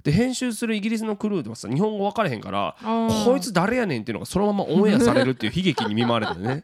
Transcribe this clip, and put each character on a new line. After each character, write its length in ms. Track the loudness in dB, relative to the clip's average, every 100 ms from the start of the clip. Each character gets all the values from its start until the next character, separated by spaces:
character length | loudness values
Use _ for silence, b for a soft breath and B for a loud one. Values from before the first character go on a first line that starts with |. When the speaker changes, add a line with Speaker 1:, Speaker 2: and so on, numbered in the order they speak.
Speaker 1:
で、 80 | 0
編 220 | 2 2
集 200 | 0 -4
す 120 | -4 -2
る 100 | -2
イ 60 |
ギ 80 | -2
リ 80 | -2
ス 80 | -4
の 100 | -4
ク 140 | -2
ル 100 | -2
ー 40 |
で 60 | -4
は 60 | -8
さ、 120 | -4
日 100 | 0
本 180 | 0 0
語 80 | -2
分 60 | 0
か 80 |
れ 80 | -2
へ 40 | -4
ん 60 |
か 80 | -4
ら、 240 | -4 -4 -6
Speaker 2:
あ 40 | -4
ー。 400 | 0 0 2 2
Speaker 1:
「こ 120 | 2
い 40 |
つ 120 | 0
誰 240 | 0 0 0
や 80 | -2
ね 140 | -2
ん」 20 |
っ 0 |
て 80 | -4
い 20 |
う 20 | -6
の 40 |
が 40 | -4
そ 140 | 0
の 80 | 0
ま 60 |
ま 100 | 0
オ 200 | 2 4
ン 60 | 4
エ 60 | 6
ア 40 |
さ 140 | 6
れ 100 | 4
る 80 | 2
っ 40 | 0
て 100 | -2
い 40 |
う 40 | 0
悲 80 |
劇 220 | 0 0 0
に 80 |
見 100 | 0
舞 100 | 2
わ 60 | 0
れ 60 | -2
た 80 |
よ 60 | -4
ね。 240 | -4 -6